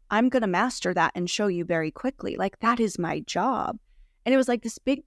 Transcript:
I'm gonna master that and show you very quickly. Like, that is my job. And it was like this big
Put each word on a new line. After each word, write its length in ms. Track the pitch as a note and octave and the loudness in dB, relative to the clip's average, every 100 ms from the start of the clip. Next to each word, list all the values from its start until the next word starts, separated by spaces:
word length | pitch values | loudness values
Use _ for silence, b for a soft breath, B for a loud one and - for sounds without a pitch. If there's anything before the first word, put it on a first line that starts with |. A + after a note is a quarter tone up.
| - | -2
I'm 200 | G#3 B3 | 2 4
gonna 160 | B3+ G#3 | 2 2
master 480 | F3 B3 - F3+ | 2 0 -2 -2
that 180 | F3+ D#3+ | 2 2
and 140 | - F3 | 0 -2
show 200 | - G#3 | 0 0
you 180 | F3 E3+ | 0 0
very 240 | E3 D#3 | 0 -2
quickly. 440 | - C4 - - | -4 -6 -6 -6
Like, 260 | - F#3+ - | -2 -4 0
that 200 | A3+ A#3+ | 0 2
is 180 | G#3+ - | 0 -2
my 220 | E3 D3+ | -4 -4
job. 580 | - F3 B3 A#3+ - A3 _ - - _ | -4 -2 0 0 -4 -6 _ -20 -20 _
And 80 | A#3 | 2
it 60 | C4 | 2
was 100 | B3+ | 2
like 140 | A#3+ | 0
this 160 | A3+ - | -4 -6
big 240 | B3+ C#4+ | -2 -2